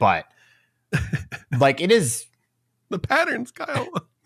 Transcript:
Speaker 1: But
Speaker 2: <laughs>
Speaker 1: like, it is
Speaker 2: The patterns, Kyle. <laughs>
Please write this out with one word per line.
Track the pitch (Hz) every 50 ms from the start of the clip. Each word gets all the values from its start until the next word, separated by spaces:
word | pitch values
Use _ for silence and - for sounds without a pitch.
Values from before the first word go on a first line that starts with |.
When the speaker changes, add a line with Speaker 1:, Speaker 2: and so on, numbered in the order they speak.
Speaker 1:
But | - 98 90 80 - _ _ _ _ _ _ _ _ _ _ _ _ -
Speaker 2:
<laughs> | - 143 - - - - - - - - - - 139 120
Speaker 1:
like, | 139 139 135 -
it | 165 190
is | 226 226 165 120 - - - _ _ _ _ _ _ _ _ _ _ _ _ -
Speaker 2:
The | - 190
patterns, | - - 269 311 339 349 269 233 240 -
Kyle. | - - 330 - 285 - - 370
<laughs> | 349 - - _ _ _ _